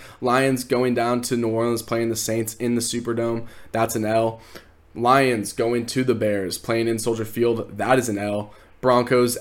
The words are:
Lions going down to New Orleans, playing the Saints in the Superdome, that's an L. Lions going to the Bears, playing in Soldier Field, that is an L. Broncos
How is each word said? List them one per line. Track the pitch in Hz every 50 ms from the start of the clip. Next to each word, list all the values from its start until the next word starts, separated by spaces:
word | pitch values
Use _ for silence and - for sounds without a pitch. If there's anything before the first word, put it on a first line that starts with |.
| - - - -
Lions | 123 120 123 131 135 135 131 127 -
going | - 135 123 127 127 120
down | 120 117 123 123 120
to | 120 - 127
New | 120 117 113
Orleans, | 113 113 117 120 117 113
playing | - - 120 117 117 113
the | 113
Saints | 110 - - 110 113 110 110 -
in | - 123 120 120
the | 117
Superdome, | 117 - 120 120 117 117 113 117 117 117 117 117 117 - - - - -
that's | - 113 113 113 -
an | 113 107
L. | 107 110 113 113 113 113 113 - - - - - - - _ _ _ -
Lions | 110 117 123 131 139 135 127 120 107 98 -
going | - - 117 117 120 120 117
to | - - 131
the | 127 127 113
Bears, | 107 107 107 104 101 95 87 - -
playing | - - 113 117 113 117
in | 113 110
Soldier | - 120 113 113 110
Field, | 107 - 117 117 120 113 110 - - 98
that | 101 98 117 135 131
is | 120 117
an | 101 101
L. | 104 104 104 104 104 - - - - - - -
Broncos | - 127 123 127 120 - 131 123 123 120 117 -